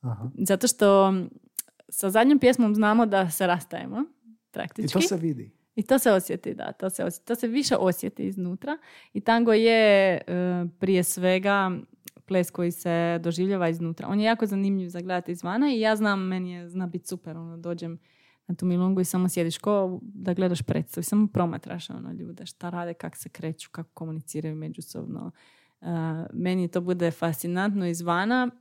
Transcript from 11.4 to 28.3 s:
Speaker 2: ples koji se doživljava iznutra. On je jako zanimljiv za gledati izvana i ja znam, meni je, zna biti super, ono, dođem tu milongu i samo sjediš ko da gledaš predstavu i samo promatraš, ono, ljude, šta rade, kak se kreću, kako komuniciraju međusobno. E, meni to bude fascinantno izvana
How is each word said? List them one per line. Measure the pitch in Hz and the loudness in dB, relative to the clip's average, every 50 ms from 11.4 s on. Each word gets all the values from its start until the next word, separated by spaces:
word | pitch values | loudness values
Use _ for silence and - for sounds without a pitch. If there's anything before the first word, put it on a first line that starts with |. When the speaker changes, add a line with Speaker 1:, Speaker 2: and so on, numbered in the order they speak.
| 190 202 202 202 196 185 180 165 - _ _ _ _ - _ - _ | 2 2 2 2 2 0 -2 -4 -8 _ _ _ _ -20 _ -20 _
Speaker 2:
ples | - 190 185 180 170 | -2 0 0 0 0
koji | _ - 175 175 | _ -4 -2 -2
se | 175 - - 175 170 170 170 170 170 165 | -2 -4 -2 -2 0 0 2 0 0 -2
doživljava | 165 170 170 170 180 190 202 190 175 165 | -2 -2 -2 0 0 0 0 0 0 0
iznutra. | 165 165 170 165 165 - - - | 0 0 -4 -6 -6 -6 -6 -4
On | 190 208 | -2 0
je | 214 | 2
jako | 220 226 226 233 | 2 2 2 0
zanimljiv | 208 202 196 196 196 196 196 185 175 | -2 0 0 0 0 0 -2 -4 -6
za | 175 175 | -8 -10
gledati | 175 185 185 180 175 - | -6 -2 -4 -4 -2 -4
izvana | 175 175 - 175 185 226 277 294 | -8 -6 -6 -4 0 0 2 2
i | 269 226 | 2 2
ja | 220 220 220 | 2 2 2
znam, | 208 214 208 202 196 | 4 2 2 2 0
meni | 190 185 185 185 180 180 | 0 -2 -2 -4 -4 -6
je, | 175 175 175 170 | -8 -12 -14 -10
zna | 170 185 185 175 | -6 -6 -6 -4
biti | 170 185 - - | -6 -8 -10 -8
super, | 185 180 _ 170 160 165 | -12 -12 _ -12 -12 -12
ono, | 165 165 165 165 | -12 -14 -14 -12
dođem | 165 170 175 170 175 165 165 170 _ _ _ _ _ _ _ _ _ _ 180 | -8 -8 -6 -6 -6 -8 -10 -10 _ _ _ _ _ _ _ _ _ _ -6
tu | - - | -2 0
milongu | 185 180 175 180 185 190 190 | 0 2 2 2 2 2 2
i | 185 | 0
samo | - - 185 185 180 | 0 0 0 0 0
sjediš | - - 170 165 160 - | 0 0 -2 -2 -2 -4
ko | - 208 208 202 196 185 185 175 - | -2 0 2 2 2 0 -4 -6 -10
da | - 202 202 185 185 175 | -14 -14 -8 -4 -4 -2
gledaš | 175 190 185 175 165 | 0 0 0 0 -2
predstavu | - - - 156 165 - - - | -4 -4 -4 -4 -4 -6 -8 -8
i | 175 | -6
samo | - - 208 214 202 | 0 2 2 2 2
promatraš, | - 196 180 170 165 170 - 175 180 175 160 - | 2 0 0 0 -2 -6 -10 -10 -12 -12 -12 -12
ono, | - - - - | -14 -12 -12 -12
ljude, | 170 175 170 170 175 180 - | -12 -12 -12 -14 -14 -16 -16
šta | 175 - _ - 175 | -18 -16 _ -12 -10
rade, | 175 175 175 175 170 | -8 -8 -8 -8 -10
kak | 170 - 180 - | _ -12 -14 -12
se | - - - | -12 -18 -18
kreću, | _ - - 160 160 160 - - | _ -10 -8 -8 -8 _ -12 -18
kako | _ - 165 _ | _ -14 -14 _
komuniciraju | _ - 165 160 160 156 151 - - 156 156 160 156 | _ -14 -12 -10 -10 -10 -12 -10 -10 -8 -6 -6 -8
međusobno. | 156 156 156 - - 170 - - 82 80 - - - - 175 - _ _ _ _ _ _ _ _ _ | -8 -10 -10 -12 -12 -14 -14 -14 -14 -12 -10 -10 -10 -10 -12 -14 _ _ _ _ _ _ _ _ _
E, | - 170 170 165 160 160 160 160 165 - - | -10 -6 -6 -4 -4 -4 -4 -6 -8 -8 -8
meni | 160 175 180 180 185 180 170 | -4 -2 -2 0 0 -2 0
to | - 185 | -2 -2
bude | 175 180 185 180 175 170 | -2 -2 -2 0 0 -2
fascinantno | 151 - - 170 160 - - 175 175 180 190 208 202 202 185 175 | -2 -2 -4 -4 -4 -4 -4 -4 -2 -2 -2 0 0 0 -2 -2
izvana | 170 170 170 175 170 175 190 214 | -2 -4 -2 -2 0 0 0 0